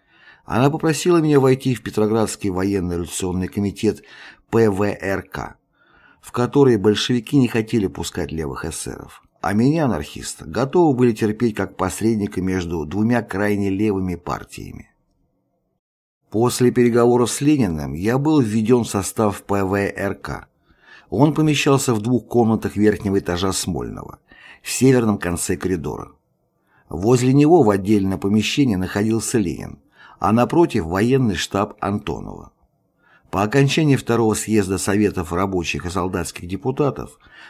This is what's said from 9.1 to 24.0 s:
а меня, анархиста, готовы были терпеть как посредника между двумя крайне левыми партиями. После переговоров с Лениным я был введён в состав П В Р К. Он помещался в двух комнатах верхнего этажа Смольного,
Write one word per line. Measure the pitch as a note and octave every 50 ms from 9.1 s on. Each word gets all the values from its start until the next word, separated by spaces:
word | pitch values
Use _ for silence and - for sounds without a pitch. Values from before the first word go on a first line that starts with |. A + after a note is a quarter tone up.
| - - _ _ _ _
а | - F2 G2
меня, | G#2 A#2 C3+ D3+ E3+ D#3
анархиста, | C3 G2+ D2+ D2 - - - - - - - -
готовы | - E2 G#2 B2 C3+ - F3+ F3 D#3+ C#3 A#2
были | B2+ B2 A2+
терпеть | A2 A#2+ G#2+ G#2+ G#2+ B2 A#2+ G#2
как | - G2 F2+ - -
посредника | F#2+ F#2 - - G2 A2 A#2 G#2+ G2+ G2+ - -
между | F2 F#2 F#2 F#2 F2+ E2 E2+ E2+ D2+
двумя | D2+ D#2+ G2 G#2+ A2+ B2 A#2+
крайне | A2 - - F#2+ G#2 G#2 G#2 G2+ G2+ G2
левыми | F#2+ F#2+ G#2+ A2 G2+ F#2+ F#2+ F#2 F2
партиями. | E2 - - C2+ G#1 G#1 - - - - G1+ - - - _ _ _ _ _ _ _ _ _ _ _ _ _ _ _ _ _ _ _ _ _ _ _ _ _ _ _ _ _
После | - G#2 A#2 B2 A2+ - B2+ B2
переговоров | A2+ B2 A#2+ A#2+ A2+ A#2+ A#2+ B2 A#2+ A#2+ B2 G#2+
с | - -
Лениным | C#3 C#3+ D3+ C#3+ B2 F#2+ E2 D2+ D2 C2+ C#2
я | D2+ F2+ G#2+ A#2+ C3+
был | C#3+ D3+ D#3 D3+
введён | B2+ G#2+ G#2 A2+ A2 G#2+ B2+ B2 A2+
в | -
состав | - G2+ F#2 - - - A2+ G#2 G2 - -
П | - G2 G2+ G2
В | F#2+ G2 G2+
Р | G2+ F#2+ - - F#2 G2 F#2+
К. | - - - C#2 - - - _ _ _ _ _ _ _ - - - - _
Он | - G2 C3 D#3 D3
помещался | D3 D#3 D#3 D3+ C#3+ - D3+ C#3 C3+ - - A#2+
в | G#2+
двух | G2+ A2+ B2+ A#2 - -
комнатах | - A#2 A#2 A2 A2+ G#2 - G2 -
верхнего | G2+ G#2 G#2+ G#2 F2+ - G2+ F#2+ G2
этажа | - - F2 F2+ F#2 F#2+ F#2
Смольного, | - - - F2 C2+ A#1+ A#1 G#1 -